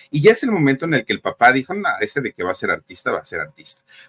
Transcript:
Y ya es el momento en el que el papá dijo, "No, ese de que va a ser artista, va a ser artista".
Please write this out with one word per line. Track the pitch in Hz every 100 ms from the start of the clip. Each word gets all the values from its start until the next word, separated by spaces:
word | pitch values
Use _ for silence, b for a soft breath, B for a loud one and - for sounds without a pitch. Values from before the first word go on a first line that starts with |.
| B
Y | 147
ya | 180
es | 233
el | 262
momento | 196 139 135 165
en |
el | 143 -
que |
el | 104
papá | - - 120
dijo, | 131 127
"No, | 104 175 -
ese | 104 139
de | 113
que | -
va | 90
a |
ser | 92 101
artista, | 82 - 139 123
va | 101
a | -
ser | 87
artista". | 76 - - - B B